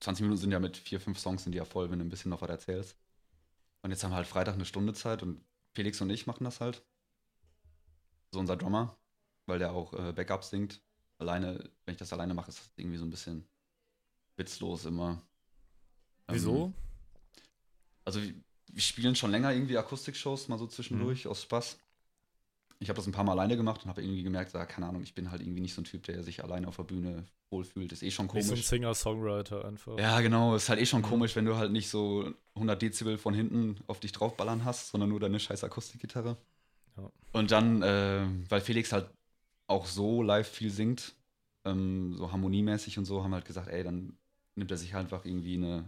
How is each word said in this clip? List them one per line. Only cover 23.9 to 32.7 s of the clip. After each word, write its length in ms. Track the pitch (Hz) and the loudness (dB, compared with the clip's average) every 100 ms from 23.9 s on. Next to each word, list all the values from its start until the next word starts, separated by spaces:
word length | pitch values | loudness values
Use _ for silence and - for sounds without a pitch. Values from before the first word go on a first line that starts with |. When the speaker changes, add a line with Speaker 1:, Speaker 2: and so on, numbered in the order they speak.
| 92 | -6
Speaker 1:
irgendwie 260 | 95 95 | -2 -2
gemerkt, 300 | 92 92 92 | 0 -2 -2
ja, 140 | 87 85 | -4 -6
keine 200 | - 87 | -4 -4
Ahnung, 160 | 90 | -4
ich 120 | 95 | -6
bin 160 | - 90 | -8 -6
halt 100 | 90 | -6
irgendwie 220 | - 90 | -6 -4
nicht 100 | 92 | -4
so 60 | - | -4
ein 40 | |
Typ, 180 | 85 87 | -8 -8
der 200 | - 87 | -8 -8
sich 220 | 87 85 | -6 -8
alleine 240 | - 90 90 | -6 -4 -4
auf 80 | 90 | -6
der 60 | |
Bühne 420 | 87 92 90 85 90 _ - | -6 -4 -4 -6 -10 _ -8
wohlfühlt. 400 | 92 92 - 87 | -6 -6 -6 -8
Ist 100 | 82 | -6
eh 80 | 95 | -6
schon 160 | - 98 | -2 -2
Speaker 2:
Nicht 60 | 110 | 0
so 60 | 104 | 0
ein 40 | 120 | 0
Speaker 1:
komisch. 100 | - | 2
Speaker 2:
Singer-Songwriter 1000 | 123 120 113 110 110 107 104 101 104 | 2 2 0 0 0 0 0 -2 -4
einfach. 340 | 101 104 - 110 | -6 -8 -8 0
Speaker 1:
Ja, 220 | 110 113 | 4 6
genau, 340 | 117 113 117 | 6 6 6
ist 140 | 110 - | 6 4
halt 100 | 110 | 4
eh 40 | |
schon 160 | 123 123 | 6 4
Speaker 2:
Mhm. 60 | 110 | 4
Speaker 1:
komisch, 280 | 117 113 113 | 4 4 4
wenn 100 | 110 | 2
du 100 | 113 | 4
halt 160 | 107 | 2
nicht 160 | 110 101 | 2 0
so 460 | 107 104 101 - - _ | 0 2 0 -2 -6 _
hundert 280 | - 110 | -2 2